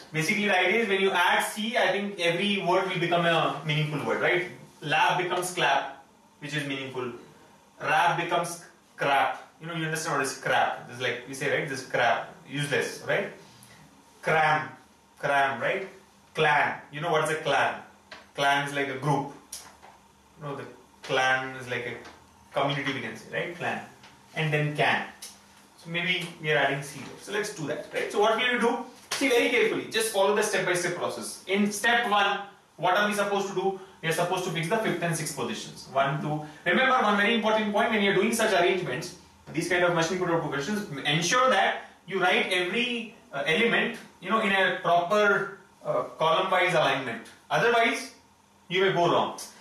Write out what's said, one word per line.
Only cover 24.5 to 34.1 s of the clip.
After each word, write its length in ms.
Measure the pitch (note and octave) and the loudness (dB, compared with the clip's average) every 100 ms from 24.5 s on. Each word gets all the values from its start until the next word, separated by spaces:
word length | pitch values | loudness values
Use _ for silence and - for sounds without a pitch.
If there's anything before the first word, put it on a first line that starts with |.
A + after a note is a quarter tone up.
then 240 | D3+ D3+ D3 | 0 0 0
can. 300 | - - - - - - - - - - | 0 0 -4 -12 -18 -20 -20 -20 -20 -20
So 140 | E3 | -8
maybe 360 | E3+ F3+ F3+ D#3+ - | -4 -2 -2 -4 -6
we 100 | D3+ | 0
are 60 | D3 | 2
adding 260 | C3+ D3 | 2 0
C 160 | - - | -6 -12
here. 100 | - - | -14 -14
So 120 | F#3+ | -6
let's 220 | G#3 G3+ | -4 -4
do 120 | - C#3+ | -6 -6
that, 180 | - - | -6 -6
right? 180 | - - | -4 -2
So 100 | A3+ | 2
what 160 | C#4+ A#3+ | 2 2
will 140 | B3 | 2
you 100 | A#3+ | 2
do? 180 | A#3 - - - - | 2 0 -4 -16 -10
See 160 | - C4+ | -2 2
very 200 | A#3+ C#4 | 4 4
carefully. 360 | A#3+ G3+ F3+ - | 4 2 0 -2
Just 200 | A3+ A3 | -2 0
follow 220 | G3 G3 | 4 4
the 80 | G#3 | 4
step-by-step 540 | - F#3+ F3+ F3 F3 - | 2 0 0 0 0 -2
process. 480 | - - G#2+ - - | -4 -6 -10 -10 -2
In 240 | G3 G#3 | 2 2
step 400 | - A#3 A#3+ G#3 | 2 2 2 4
one, 300 | G#3 G3 G3 - - _ - | 2 2 0 -6 -16 _ -2
what 200 | F3 G3 | 2 4
are 100 | G#3 | 2
we 80 | |
supposed 340 | G3+ G3+ G3+ F#3+ | 0 0 0 -2
to 60 | |
do? 260 | F3+ F#3+ - - - | -2 -2 -2 -8 -8
We 60 | |
are 40 | D#3+ | -4